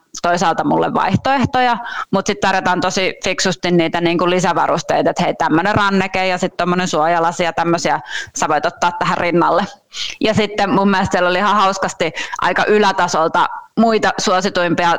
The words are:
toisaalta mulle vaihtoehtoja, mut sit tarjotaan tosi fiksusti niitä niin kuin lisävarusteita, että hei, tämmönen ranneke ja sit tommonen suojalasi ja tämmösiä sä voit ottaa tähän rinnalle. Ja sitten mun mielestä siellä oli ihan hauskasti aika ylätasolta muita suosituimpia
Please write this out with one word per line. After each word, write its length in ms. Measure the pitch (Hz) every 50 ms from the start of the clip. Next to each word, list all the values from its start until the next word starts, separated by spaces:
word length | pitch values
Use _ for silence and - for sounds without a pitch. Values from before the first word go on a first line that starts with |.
| _ _ - -
toisaalta 420 | - 175 175 170 180 170 160 - 156
mulle 300 | 147 160 160 165 165 -
vaihtoehtoja, 840 | 151 - - 190 - - 262 269 277 233 - - 254 254 247 233 202 - - - - - -
mut 160 | - 196 190 -
sit 120 | 202 202
tarjotaan 420 | - 196 190 190 185 185 180 175
tosi 320 | 170 185 175 202 185 175 - - -
fiksusti 480 | 190 185 - - 196 175 - - 180
niitä 300 | 175 175 165 165 - 170
niin 160 | 170 170 170 175
kuin 120 | 180 175
lisävarusteita, 800 | 180 185 170 175 170 165 156 147 147 170 - - 151 147 156 -
että 140 | - - 175
hei, 100 | 151 -
tämmönen 420 | - 165 160 156 160 170 202 214
ranneke 520 | 214 202 196 196 190 190 190 - 190 185 185
ja 100 | 180 175
sit 200 | 185 180 - -
tommonen 300 | 175 180 180 180 185 175
suojalasi 560 | - 156 156 165 175 170 165 165 170 - 180
ja 100 | 165 165
tämmösiä 460 | - 170 170 170 170 170 165 147 156 - - - - - - - -
sä 120 | 185 160
voit 160 | 156 147 147
ottaa 260 | 165 - - - 175
tähän 260 | 175 - - 170 185 -
rinnalle. 480 | 180 170 160 170 165 151 156 180 202 - - - _ _ - - - - - -
Ja 120 | - 214 214
sitten 360 | 220 214 202 208 208 202 196
mun 200 | - 196 196 202
mielestä 220 | 196 190 196 190
siellä 180 | - 185 180 180
oli 80 | 180 180
ihan 180 | 202 208 196
hauskasti 580 | 214 196 190 196 190 190 180 - - 180 160 - - - - - -
aika 240 | - 170 180 196 185
ylätasolta 800 | - 214 214 208 196 190 190 175 170 - 156 156 165 - 175 156 - - - - - _ -
muita 360 | 226 226 220 214 190 190 - -
suosituimpia 800 | - - 185 185 180 202 - 185 175 175 160 143 175 170 170